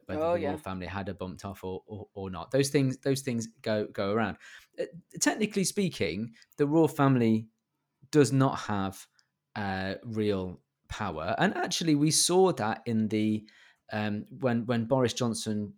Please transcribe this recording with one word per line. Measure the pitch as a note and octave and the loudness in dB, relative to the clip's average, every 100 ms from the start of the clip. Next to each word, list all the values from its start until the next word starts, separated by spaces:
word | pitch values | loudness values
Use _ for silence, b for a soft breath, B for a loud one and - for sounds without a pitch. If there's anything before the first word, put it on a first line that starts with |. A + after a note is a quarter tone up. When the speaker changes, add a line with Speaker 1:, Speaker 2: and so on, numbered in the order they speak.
| - | -8
Speaker 1:
whether | A#2+ | -4
Speaker 2:
Oh, | E3 | -2
Speaker 1:
the | F3 | 0
royal | C#3+ | -2
Speaker 2:
yeah. | D3 | -6
Speaker 1:
family | F#2+ F#2+ F2 | -8 -8 -8
had | G2 G2 | -8 -8
a | F#2 | -8
bumped | F#2 E2 | -10 -10
off | G2+ F#2 | -12 -10
or, | F#2 F#2 - | -10 -10 -12
or, | G#2 G#2 | -14 -14
or | - F#2+ | -12 -10
not, | F2 E2+ | -10 -2
those | C3+ C#3 | 0 2
things, | C#3+ C3+ C3 | 2 0 0
those | C#3 C3+ | -2 -2
things | - A#2 A2+ - | -2 -4 -6 -8
go, | - G#2+ G#2 | -2 -2 -2
go | A2 G2 | -4 -2
around. | A2 G#2 - B B B - | 0 0 -4 B B B -10
Uh, | - E3+ - - | -10 -10 -18 -4
technically | - A3 G#3+ G#3 | -2 0 -2 0
speaking, | F3+ - F#2+ - F#2+ F2+ A2+ B B - | -2 0 -2 0 -2 -2 -6 B B -2
the | C#3+ | 2
royal | D#3 D3+ | 4 4
family | D3 C#3 C3 A2+ A2 A2+ _ _ _ _ _ - | 4 4 6 6 4 2 _ _ _ _ _ 0
does | D3+ B2+ | 4 6
not | C3+ C3+ - | 6 2 2
have, | - G2+ F#2+ - - _ _ _ _ G#2+ | -2 -2 -2 -6 -14 _ _ _ _ -8
uh, | G2+ F#2+ F#2+ G2 | -4 -4 -4 -6
real | A#2+ A2 G#2+ G2 F#2 F2 _ _ - | -6 -2 0 0 -2 -8 _ _ -14
power. | - G#2 D#2 E2+ - | -8 -6 -4 -2 0
And | F#3 F4+ | 0 0
actually, | F4 - E3 C#3+ | -4 -2 0 2
we | D#3 | 2
saw | D3 - F3+ F#3 | 2 4 4 4
that | B2+ G#2+ G#2+ - | 4 -2 -2 -2
in | A2 A2 | 0 2
the, | G#2+ G#2+ G#2+ - B B B - | 2 2 0 -4 B B B -10
um, | G#2+ G#2+ G#2 A2 B2+ | -6 -4 -6 -8 -4
when, | B2+ A#2 A2+ | -2 0 0
when | A#2+ A2+ | -2 0
Boris | C3 A#2+ | 2 2
Johnson | - A#2+ A2 A2 G#2 G#2 | 2 -2 -2 -2 -4 -4